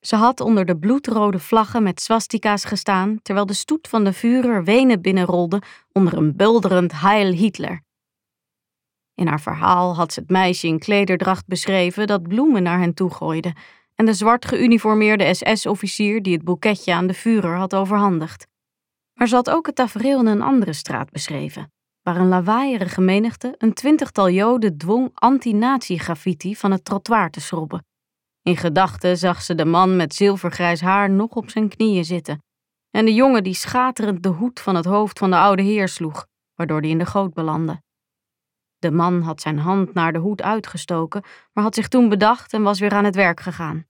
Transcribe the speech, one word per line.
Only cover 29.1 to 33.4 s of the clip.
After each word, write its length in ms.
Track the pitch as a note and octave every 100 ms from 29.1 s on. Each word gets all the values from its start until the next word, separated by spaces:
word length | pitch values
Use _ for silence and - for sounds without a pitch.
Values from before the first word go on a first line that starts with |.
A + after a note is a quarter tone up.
| F3+
zag 240 | F3+ E3+
ze 120 | -
de 100 | E3
man 320 | D#3+ E3+ F#3 F#3
met 180 | D#3+
zilvergrijs 680 | - G3+ G3 F3 - F3 E3+
haar 300 | F3 G3 G3+
nog 200 | G3 A3+
op 200 | - G#3
zijn 180 | - G#3+
knieën 360 | - A3 F#3+
zitten 380 | D#3+ F3 D3+ D3 _ _ _ _ _
en 140 | G#3
de 100 | A3
jongen 300 | A3 C4+ A#3+